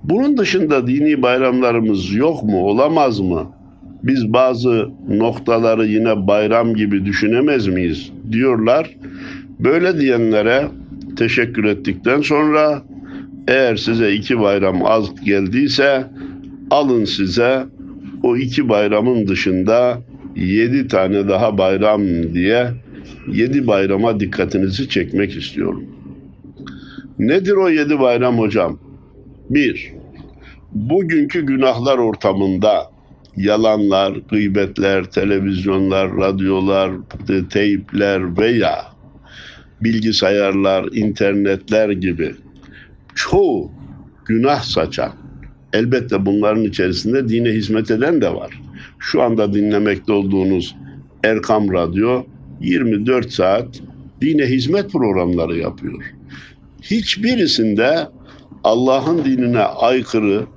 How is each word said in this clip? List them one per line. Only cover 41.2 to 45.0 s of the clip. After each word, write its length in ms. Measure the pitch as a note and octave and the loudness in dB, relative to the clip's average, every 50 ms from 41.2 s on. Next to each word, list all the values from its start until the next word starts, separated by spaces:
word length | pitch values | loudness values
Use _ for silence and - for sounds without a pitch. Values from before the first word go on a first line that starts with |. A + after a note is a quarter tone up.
| G#2+ G2+ G2+ G2+ G2+ G2 G2 F#2+ - - A2 A2 A2 G#2 | 0 0 2 2 0 0 0 -2 -2 0 2 2 2 2
gibi 460 | G2+ F2+ F#2 F#2+ F2 E2 D#2+ D2 - - - - - - - - - - - - - - - - - | 0 -2 -2 -4 -2 -2 -4 -6 -6 -12 -20 -20 -20 -20 -20 -20 -20 -20 -20 -20 -20 -20 -20 -12 -8
çoğu 560 | - - - - F#3+ G3+ E3+ B2 F#2 - - - - - - - - - - - _ _ | -8 -2 2 2 2 4 2 0 -2 -4 -8 -14 -20 -20 -20 -20 -20 -20 -20 -20 _ _
günah 360 | - A2 A2+ A#2+ C#3+ D3 C3 | -2 0 2 4 2 2 0
saçan, 500 | - - - - D#2+ D2 - - | -2 -4 -2 -2 -2 -2 -2 -6